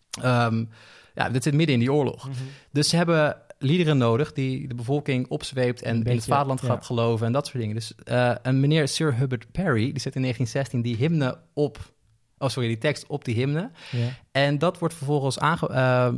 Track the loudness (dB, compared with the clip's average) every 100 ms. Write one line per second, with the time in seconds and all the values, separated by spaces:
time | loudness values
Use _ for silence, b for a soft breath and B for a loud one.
0 | _ -4 0 2 2 0 -2 B B B
1 | B -4 -2 0 2 2 4 4 4 2
2 | 0 -4 -10 -10 -12 -14 B 0 2 2
3 | 4 4 2 -2 -12 -4 0 2 4 4
4 | 4 4 0 -2 -2 -4 -6 -8 -2 -2
5 | 0 -2 -2 -6 -6 -2 -2 -2 -4 -2
6 | 0 0 0 0 0 -2 -2 -2 -2 0
7 | 0 2 0 -2 -2 -6 -6 -6 -8 -12
8 | -4 0 2 0 0 2 4 4 2 0
9 | 0 0 0 -4 -6 -2 0 2 0 -2
10 | -4 -2 -2 -2 -2 -2 -2 -2 -2 0
11 | 0 2 0 -4 _ -2 -2 -2 -16 _
12 | _ _ _ -6 -4 -2 -2 0 -2 -2
13 | -6 -8 -4 -2 0 -2 -6 B B -4
14 | -4 -6 _ 0 2 2 0 0 -4 -4
15 | -2 0 0 0 0 0 0 2 2 4
16 | 2